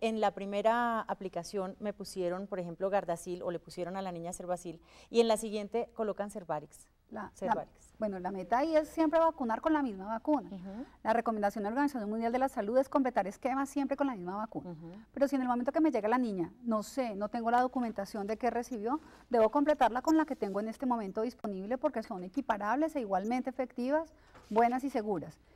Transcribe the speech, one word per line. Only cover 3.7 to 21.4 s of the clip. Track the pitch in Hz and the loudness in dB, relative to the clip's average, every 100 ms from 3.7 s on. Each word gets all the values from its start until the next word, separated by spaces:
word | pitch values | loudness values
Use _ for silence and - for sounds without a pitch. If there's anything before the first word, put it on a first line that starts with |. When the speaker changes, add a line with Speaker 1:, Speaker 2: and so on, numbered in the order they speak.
| 180 175 190 | -8 -6 -6
Speaker 1:
a | |
la | 190 | -6
niña | 170 170 | -6 -8
Cervasil | - 180 175 175 160 - - - | -8 -6 -6 -6 -14 -18 -20 0
y | 233 | 4
en | 226 | 4
la | 214 | 2
siguiente | 226 208 202 233 226 | 0 -6 -4 -4 -4
colocan | - 214 190 202 | -4 -4 -4 -6
Cervarix? | 185 175 151 147 - - _ _ | -8 -6 -6 -6 -16 -20 _ _
Speaker 2:
La, | 214 | -12
la, | 196 - | -12 -6
Speaker 1:
Cervarix. | 196 185 - - - - | -2 -2 -2 -14 -20 -6
Speaker 2:
bueno, | 214 190 | -4 -4
la | 180 | -6
meta | 196 180 233 | -6 0 2
ahí | 320 311 | 4 4
es | 311 | 2
siempre | - 320 330 | 2 4 6
vacunar | 330 320 233 220 | 4 4 -2 0
con | 320 | 2
la | 302 | 2
misma | 277 190 196 | 2 -4 -6
vacuna. | 226 294 294 175 | -2 2 2 0
Speaker 1:
Ujú. | 190 185 202 285 - | -10 -10 -10 -12 -6
Speaker 2:
La | 208 | 0
recomendación | 226 226 220 202 220 | 2 2 2 0 0
de | 208 | -2
la | |
Organización | 240 285 277 202 | 2 0 0 -4
Mundial | 220 233 | -2 0
de | 254 | 2
la | 269 | 0
Salud | - 202 247 | 0 2 2
es | 277 | 2
completar | 294 254 233 190 | 2 2 2 -2
esquemas | - 247 269 277 | -2 -2 -2 -2
siempre | 285 269 277 | -2 -2 0
con | 277 | 0
la | 220 | -2
misma | 175 196 | -6 -6
vacuna. | 214 - 180 | -6 -8 -10
Speaker 1:
Ujú. | 160 165 190 226 | -10 -12 -16 -14
Speaker 2:
Pero | - 277 | 0 2
si | 277 | 2
en | |
el | 254 | 0
momento | 247 240 | 0 0
que | 320 | 4
me | 320 | 4
llega | 247 208 | 4 2
la | 247 | 2
niña, | 240 190 165 - | 2 0 -4 -4
no | 240 214 | -2 -2
sé, | 208 - 240 196 | -2 -4 -4 -4
no | 208 | -4
tengo | 240 226 | -2 2
la | 240 | 4
documentación | 254 254 233 214 196 220 202 | 4 0 -2 -4 -6 -6 -4
de | 220 | -2
qué | 240 | 0
recibió, | 233 240 240 214 302 - - - | 0 -4 -6 -2 -4 -4 -20 0
debo | 240 220 | 6 6
completarla | 294 294 294 233 240 | 6 4 6 4 4
con | 311 320 | 4 4
la | 302 | 4
que | 269 | -2
tengo | 208 196 | -4 -2
en | 220 | -4
este | 220 262 | -4 -2
momento | 233 196 190 | 0 -2 -2
disponible | 233 - | -4 -4